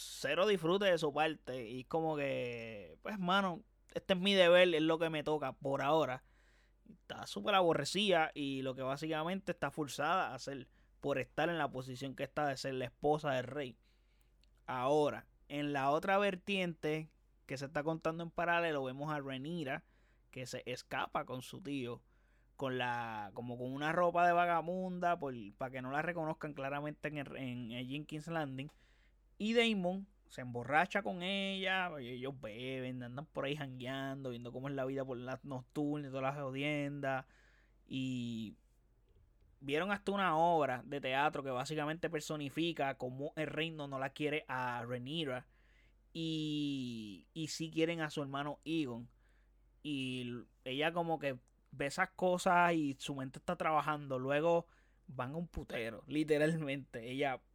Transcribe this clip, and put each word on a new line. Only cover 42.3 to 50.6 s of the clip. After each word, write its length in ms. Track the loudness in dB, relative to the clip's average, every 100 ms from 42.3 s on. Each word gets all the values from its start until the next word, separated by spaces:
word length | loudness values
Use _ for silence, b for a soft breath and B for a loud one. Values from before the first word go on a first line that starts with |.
| -6 -4 0 0 0 -2 -2
cómo 360 | -6 -6 -8 -4
el 100 | -4
reino 420 | -2 -4 -4 -6
no 100 | -4
la 120 | -4
quiere 340 | -2 -2 -2 -2
a 360 | -4 -2 -4 -4
Rhaenyra 600 | -6 -4 -4 -2 -4 -8 b b b b b _
y, 1120 | -6 -4 -2 -2 -2 -2 -4 -6 -8 -10 -14 -14
y 140 | -8 -6
sí 220 | -6 -4
quieren 300 | 0 0 0
a 100 | -4
su 120 | -4
hermano 360 | -4 -4 -6 -6 -4
Aegon. 420 | -2 -2 -6 -12 _ _ _ _ _ _ _
Y 400 | -6 -4 -4 -6
l-, 220 | -6 -8 -12 _